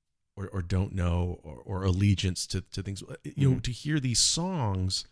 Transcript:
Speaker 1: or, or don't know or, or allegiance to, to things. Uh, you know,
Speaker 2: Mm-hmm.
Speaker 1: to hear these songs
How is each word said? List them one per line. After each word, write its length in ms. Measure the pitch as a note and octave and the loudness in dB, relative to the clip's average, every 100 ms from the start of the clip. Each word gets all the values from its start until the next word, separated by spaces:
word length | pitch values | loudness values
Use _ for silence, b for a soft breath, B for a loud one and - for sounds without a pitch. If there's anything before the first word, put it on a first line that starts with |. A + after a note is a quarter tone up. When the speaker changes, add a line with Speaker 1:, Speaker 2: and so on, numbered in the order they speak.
| _ _ _ - | _ _ _ -14
Speaker 1:
or, 100 | G2 | -6
or 120 | G2 | -6
don't 320 | E2+ F#2+ G2+ | 0 0 0
know 460 | F2+ F2 E2+ F2 E2+ | 0 2 2 0 -4
or, 140 | D#2 B1+ | -12 -16
or 180 | - F#2+ | -8 -2
allegiance 640 | F#2+ F#2 G2+ F#2+ F#2 F2 - | 2 4 6 4 2 -2 -4
to, 140 | F#2+ | -6
to 200 | - - | -6 -8
things. 220 | G2 G2 | -8 -8
Uh, 140 | - B2+ | -10 -12
you 240 | D3 - C3+ | -10 2 4
know, 80 | B2+ | 4
Speaker 2:
Mm-hmm. 20 | |
Speaker 1:
to 100 | B2 | 0
hear 260 | A#2 C#3+ D#3 | -6 -2 -2
these 220 | B2+ A2 | 0 2
songs 840 | - - F3+ F3+ A2 F#2+ F#2 - - | 2 2 -2 -2 0 0 0 -2 -6